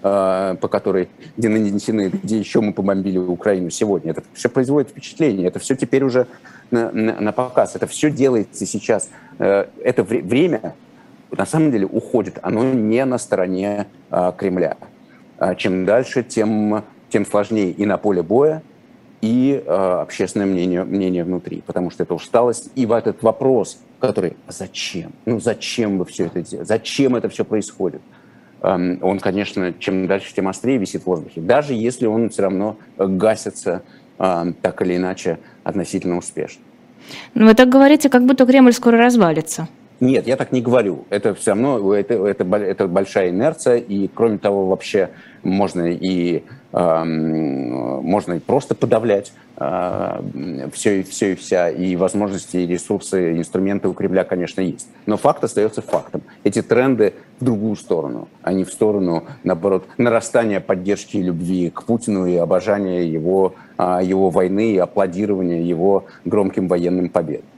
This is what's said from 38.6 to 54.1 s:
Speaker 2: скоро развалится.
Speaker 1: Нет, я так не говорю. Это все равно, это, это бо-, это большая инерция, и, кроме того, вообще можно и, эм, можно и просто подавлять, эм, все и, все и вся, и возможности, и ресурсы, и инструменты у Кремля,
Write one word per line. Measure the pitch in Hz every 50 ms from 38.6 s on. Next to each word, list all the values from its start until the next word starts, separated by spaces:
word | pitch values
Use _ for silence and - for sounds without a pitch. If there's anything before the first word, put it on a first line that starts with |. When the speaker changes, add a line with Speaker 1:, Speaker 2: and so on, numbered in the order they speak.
| 262 254 240
Speaker 2:
скоро | 247 - 240 233 226
развалится. | 233 247 247 240 202 170 156 156 156 - - - 160 160 - _ - - - -
Speaker 1:
Нет, | 127 127 135 117 101 110
я | 131 135
так | 139 -
не | - 127
говорю. | 117 120 120 127 113 101 85 67 - -
Это | 101 104 - 113 98
все | - - -
равно, | 101 101 120 143 139 117 101 95 101
это, | 101 98 - 98 101 92 101
это | 98 - 104
бо-, | 90 95 104
это | 104 92 98 - 101 95
большая | 87 98 98 95 - 104 95 90
инерция, | 87 92 113 156 160 - - 135 123 120
и, | 120 120 101 98 98 95
кроме | - - 113 117 107 98
того, | - 104 101 101 98 92
вообще | 95 92 - - - 104 92 87 - - - - - - -
можно | - 92 98 101 92 - 90 85 85
и, | 87 - - 92 92 90 87 87 85 76 - - - - - - -
эм, | - 87 87 80 82 80 82 80 80 80 80 78 80 80 73 67 67 67 60 62 65 60 60 67 67 67
можно | 80 92 104 95 - 90
и | 85
просто | - - - 139 139 - -
подавлять, | - - 120 123 113 110 120 101 101 98 - - - - _ - -
эм, | - 67 87 92 87 90 98 98 92 92 - - - - - - 69 90 82 67 65 71
все | - - - 113 101 95
и, | 95
все | - - - - 101
и | 92
вся, | 90 - - - 92 87 87
и | 69 67 90 92 90
возможности, | 87 92 92 - 101 104 101 95 92 - - - 92
и | 90 85
ресурсы, | 87 87 - - 107 98 - - - 95 90 82 82
и | 82
инструменты | 85 - - 92 95 98 101 98 - 98
у | 87
Кремля, | - - 95